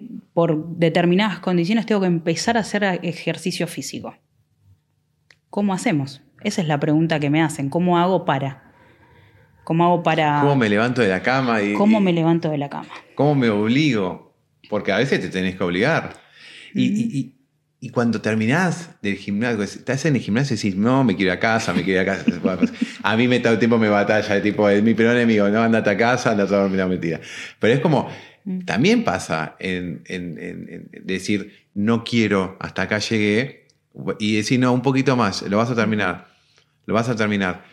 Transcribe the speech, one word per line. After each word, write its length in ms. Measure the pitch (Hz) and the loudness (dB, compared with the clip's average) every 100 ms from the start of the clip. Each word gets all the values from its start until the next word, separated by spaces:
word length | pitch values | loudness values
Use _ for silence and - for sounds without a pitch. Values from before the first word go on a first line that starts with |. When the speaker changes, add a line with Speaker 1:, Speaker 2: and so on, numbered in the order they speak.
| - - - | -16 -18 -6
Speaker 1:
por 420 | 170 165 156 165 165 | 0 2 0 -4 0
determinadas 600 | 165 175 170 180 214 170 | 2 4 4 2 0 -2
condiciones 480 | - 180 165 226 - | -2 0 2 0 0
tengo 160 | 214 | 0
que 60 | 185 | 2
empezar 500 | 170 165 165 - 233 | 0 0 -2 0 0
a 40 | |
hacer 220 | - 208 | 0 -2
a-, 120 | 196 175 | 0 -2
ejercicio 720 | 175 165 - 156 180 175 165 | -4 -6 -6 -4 -4 -4 -6
físico. 480 | - - - 113 - _ _ _ _ _ _ _ _ _ _ _ _ _ | -6 -10 -10 -12 -16 _ _ _ _ _ _ _ _ _ _ _ _ _
¿Cómo 200 | - 208 185 | -2 -2 0
hacemos? 480 | 247 156 135 - _ _ | 0 0 -2 -10 _ _
Esa 220 | 208 208 | -4 -2
es 40 | 156 | 0
la 120 | 147 | 0
pregunta 400 | 160 151 165 156 | 2 2 2 0
que 100 | 143 | 2
me 140 | 156 | 2
hacen. 260 | 156 156 139 | 2 -2 -4
¿Cómo 300 | 170 180 175 | 0 2 2
hago 260 | 180 180 170 | 2 2 0
para? 380 | 139 139 135 - _ - _ _ - - _ _ _ | -2 -4 -8 -18 _ -20 _ _ -20 -20 _ _ _
¿Cómo 220 | - 165 175 | -4 0 2
hago 160 | 175 | 2
para 380 | 170 160 151 147 | 2 2 2 2
Speaker 2:
¿Cómo 140 | 143 139 | 4 4
me 120 | 107 | 2
levanto 340 | 104 120 123 | 2 2 2
de 60 | 107 | 2
la 120 | 92 | 2
cama? 400 | 123 131 127 113 | 0 0 2 0
Y, 120 | 101 104 | 0 2
Speaker 1:
¿Cómo 240 | 208 220 | 4 4
Speaker 2:
y 20 | |
Speaker 1:
me 80 | 185 | 4
levanto 380 | 170 160 170 165 | 2 2 2 0
de 80 | 147 | -4
la 120 | 139 | -6
cama? 180 | 151 - - - | -10 -12 -18 -8
Speaker 2:
¿cómo 220 | - 143 143 | 0 2 4
me 160 | 120 | 2
obligo? 840 | 104 107 127 156 110 90 85 - _ _ _ - | 2 2 2 2 0 -2 -6 -16 _ _ _ -8
Porque 240 | 107 101 | -4 0
a 40 | 98 | 0
veces 240 | 139 175 | 2 0
te 60 | 90 | -2
tenés 260 | 92 92 90 | -4 -4 -2
que 80 | |
obligar. 500 | 90 87 120 151 - - _ - - - - | -2 0 0 0 -4 -12 _ -20 -20 -20 -6
Y, 160 | 202 - | -2 0
Speaker 1:
Ujú. 100 | 208 | 0
Speaker 2:
y, 200 | 233 139 | -2 -4
y, 160 | 135 - _ _ _ _ | -8 -12 _ _ _ _
y 80 | 113 | -6
cuando 280 | 127 117 107 | -2 0 0
terminás 760 | 107 110 110 156 185 - - - | -2 0 0 2 0 -2 -10 -8
del 120 | 101 95 | -6 -4
gimnasio, 440 | - 101 123 113 | -4 -4 -2 -2
estás 440 | 98 - - 135 165 | -4 -6 -6 -2 0
en 100 | 127 | 0
el 80 | |
gimnasio 320 | - 110 139 107 | 0 -2 0 -2
y 20 | |
decís, 180 | 110 92 | -2 0
"No, 280 | 110 135 | 2 4
me 120 | 127 92 | 2 2
quiero 180 | 92 | 0
ir 40 | 90 | 2
a 20 | |
casa, 320 | 113 113 - | 0 0 0
me 120 | 87 | -2
quiero 180 | 87 92 | 0 0
ir 80 | 95 | 0
a 60 | 92 | -2
casa". 80 | 80 | -2
<laughs> 760 | 87 92 92 82 - - - | -2 -2 0 -2 -2 -8 -4
A 120 | 98 110 | -2 2
mí 120 | 123 | 2
me, 120 | 123 | 2
todo 140 | 120 | 2
el 60 | 110 | 2
tiempo 180 | 117 117 | 4 4
me 120 | 107 | 4
batalla, 520 | 104 101 107 104 101 | 2 2 2 0 0
tipo, 260 | 104 104 104 | 0 2 4
es 120 | 101 | 4
mi 140 | 110 110 | 4 4
peor 200 | 113 120 | 2 2
enemigo, 320 | 117 107 101 | 2 2 2
"No, 120 | 104 | 2
andate 300 | 117 113 104 | 2 2 2
a 60 | 98 | 2
casa, 340 | 117 127 127 | 2 2 0
andate 240 | 104 98 101 | 0 2 2
a 20 | |
dormir", 180 | 98 95 | 2 0
no, 80 | 92 | -2
mentira. 320 | 90 85 78 - - - - | -2 -4 -6 -10 -16 -16 -2
Pero 140 | 107 135 | 2 2
es 40 | |
como, 300 | 185 131 - - - - | 2 0 -2 -10 -20 -16
Speaker 1:
Mm. 180 | 196 185 180 | -10 -8 -4
Speaker 2:
También 380 | 90 170 240 | 0 2 2
pasa 520 | - - - 80 76 - | 0 -2 -2 -4 -6 -8
en, 440 | 95 90 90 - - | -6 -6 -6 -10 -10
en, 320 | 92 87 - | -10 -10 -10
en, 500 | 90 87 85 90 - | -12 -14 -14 -16 -18
en 120 | - - | -14 -6
decir, 640 | 92 95 104 98 - _ | -4 -2 -4 -4 -18 _
"No 300 | 101 104 117 | -4 0 0
quiero, 540 | 117 120 107 101 90 92 | 0 0 2 2 -2 -6
hasta 240 | 82 - | -8 -6
acá 160 | 95 107 | -4 -4
llegué", 680 | - 113 104 104 139 - _ _ _ - 92 95 | -2 0 0 0 -2 -8 _ _ _ -10 -8 -4
y 160 | 107 107 | -2 0
decir, 240 | 110 127 | 0 2
"No, 140 | 127 | 2
un 80 | 123 | 2
poquito 340 | 123 131 135 123 | 0 0 2 2
más, 260 | 104 92 | 0 -2
lo 140 | - 101 | -2 0
vas 120 | 120 | 0
a 60 | 117 | 0
terminar, 520 | 110 107 92 87 - _ _ _ _ _ - | 0 0 -2 -4 -12 _ _ _ _ _ -2
lo 80 | |
vas 160 | 104 117 | -2 0
a 60 | 110 | 0
terminar". 500 | 107 101 95 87 - | 0 0 -2 -4 -12